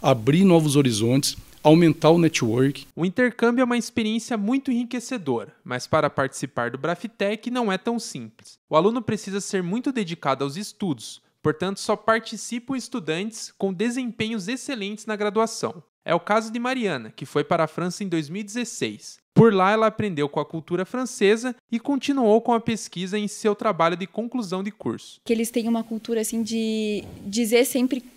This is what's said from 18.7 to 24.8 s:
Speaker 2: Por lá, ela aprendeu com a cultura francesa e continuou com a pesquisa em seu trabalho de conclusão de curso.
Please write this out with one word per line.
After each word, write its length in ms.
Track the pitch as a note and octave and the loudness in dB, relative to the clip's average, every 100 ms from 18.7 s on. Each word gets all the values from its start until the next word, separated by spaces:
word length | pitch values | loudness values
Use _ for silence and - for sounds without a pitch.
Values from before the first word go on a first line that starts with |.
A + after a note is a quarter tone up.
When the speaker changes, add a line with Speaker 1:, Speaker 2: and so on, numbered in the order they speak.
| - A#2 G#2 - - _ | -4 -6 -6 -16 -20 _
Speaker 2:
Por 200 | - A3+ | 6 8
lá, 180 | G3 F#3 | 8 4
ela 160 | G#3+ A3 | 4 2
aprendeu 400 | G#3+ G#3 D#3 C#3+ | 0 -4 -2 -2
com 100 | D#3 | -2
a 80 | D3 | -4
cultura 380 | E3 - F3 | -8 -6 -4
francesa 720 | F#3 B3 B3+ - G3 A3 B3+ A#3 _ | -4 -6 -6 2 4 4 0 -8 _
e 80 | A#3 | -6
continuou 640 | - C#4+ - C#4 A3+ A3 | -2 -2 0 2 6 4
com 100 | A3+ | 4
a 80 | A#3 | 0
pesquisa 580 | A#3 A3 - E3+ F#3 G#3 | 0 -4 -6 -8 -4 -4
em 80 | G#3 | -4
seu 300 | - A3 G#3 | -2 -2 0
trabalho 400 | A3+ E3+ E3 F3 | -2 2 2 2
de 100 | F#3 | -6
conclusão 560 | - A#3 B3+ G3+ F#3 | -6 -6 -6 -4 -4
de 80 | G3+ | -6
curso. 520 | - | -6